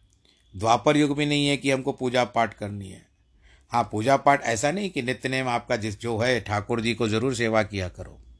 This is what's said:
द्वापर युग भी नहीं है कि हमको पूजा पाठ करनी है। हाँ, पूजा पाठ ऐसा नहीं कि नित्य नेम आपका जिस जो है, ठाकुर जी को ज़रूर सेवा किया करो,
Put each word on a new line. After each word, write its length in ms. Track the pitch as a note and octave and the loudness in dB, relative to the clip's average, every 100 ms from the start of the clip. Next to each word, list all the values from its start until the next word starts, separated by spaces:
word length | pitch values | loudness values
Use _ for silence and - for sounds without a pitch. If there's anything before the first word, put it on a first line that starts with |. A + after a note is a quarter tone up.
| _ _ _ _ _ F#2+ | _ _ _ _ _ -2
द्वापर 400 | A2 A#2 D3+ D3 | 2 4 4 4
युग 200 | D3 C#3+ | 4 2
भी 80 | D3 | 0
नहीं 220 | D3 C#3+ | 2 2
है 100 | C#3 | 0
कि 140 | C#3 | 0
हमको 200 | C3 C3+ | 0 -2
पूजा 320 | - B2+ B2 | -4 0 0
पाठ 300 | A#2+ A#2 A2 | 0 0 -2
करनी 360 | - G2+ G2+ F#2+ | -2 -10 -8 -12
है। 220 | F2+ _ _ _ _ _ _ - | -16 _ _ _ _ _ _ -4
हाँ, 200 | A#2+ G#2 | -2 -2
पूजा 260 | G#2+ A#2+ C#3 | -2 2 4
पाठ 240 | C#3+ C#3 | 4 4
ऐसा 300 | A#2 A2+ D3 | 2 0 0
नहीं 180 | F#3+ G3 | -2 -4
कि 120 | C#3+ | -4
नित्य 280 | A#2+ A#2+ C3 | -4 -4 -4
नेम 180 | C3 B2+ | -4 -2
आपका 280 | A#2+ - A#2+ | -2 -2 -2
जिस 240 | A2 G2+ | -2 -6
जो 180 | A#2+ A2 | -4 -2
है, 240 | B2 A#2 | 0 0
ठाकुर 400 | G2+ G#2 G2+ A#2 | 0 -4 -2 -2
जी 120 | A2+ | 0
को 140 | A2+ A2+ | 0 0
ज़रूर 280 | A2 C3 A#2 | 0 0 -2
सेवा 280 | A2+ A2 | 0 2
किया 260 | G#2 G2+ F2+ | 0 -4 -8
करो, 280 | - - - - | -10 -16 -18 -20